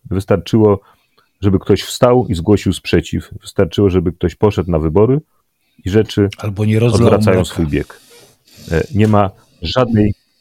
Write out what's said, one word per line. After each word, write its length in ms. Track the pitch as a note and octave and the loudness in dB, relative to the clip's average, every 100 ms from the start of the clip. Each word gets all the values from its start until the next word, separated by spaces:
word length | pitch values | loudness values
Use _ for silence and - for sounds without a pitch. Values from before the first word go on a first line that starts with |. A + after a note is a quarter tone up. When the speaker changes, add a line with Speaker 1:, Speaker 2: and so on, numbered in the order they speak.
| - | -8
Speaker 1:
wystarczyło, 680 | F#2 - G2+ - A#2 G#2+ G2 - _ _ _ _ _ | -8 -2 -2 0 2 4 2 -2 _ _ _ _ _
żeby 180 | G2 F#2+ | -2 0
ktoś 220 | - G2 | 0 0
wstał 440 | - - B2 B2+ - | -2 0 2 4 0
i 80 | E2+ | -2
zgłosił 380 | E2 G2+ - | 0 0 0
sprzeciw, 560 | F2+ - F2 - F2 - - | -4 -2 -2 -2 -6 -8 -16
wystarczyło, 480 | - - F#2 - G2+ | -10 -4 -2 0 0
żeby 220 | F2+ F2+ | 0 -2
ktoś 220 | E2 F2 - | -4 -6 0
poszedł 360 | G#2+ G2+ F2 | -2 0 -2
na 80 | E2 | -2
wybory 420 | D#2+ D#2+ A2+ C#3 - _ _ _ _ _ - | 0 2 2 0 -4 _ _ _ _ _ -2
i 40 | |
rzeczy 400 | G#2 G#2+ - G2 - | 0 0 0 -2 -2
Speaker 2:
Albo 280 | G#2 G2 G#2+ | -8 -4 0
nie 140 | G#2+ | 0
rozlał 240 | A#2+ A2 A#2 | 2 2 2
Speaker 1:
odwracają 300 | G#2 G#2+ F#2 | 4 2 0
Speaker 2:
mleka. 120 | F2+ | -2
Speaker 1:
swój 180 | - E2 | -4 -2
bieg. 320 | C#2+ - - _ - - _ _ - - | -4 -6 -12 _ -20 -20 _ _ -20 -6
E, 120 | E2 - G2 | -4 -2 0
nie 120 | G#2+ | 2
ma 220 | G#2+ F#2+ - _ _ | 2 0 -4 _ _
żadnej, 520 | - - B2 A2 G#2+ G2+ _ _ | -6 -2 0 2 0 -2 _ _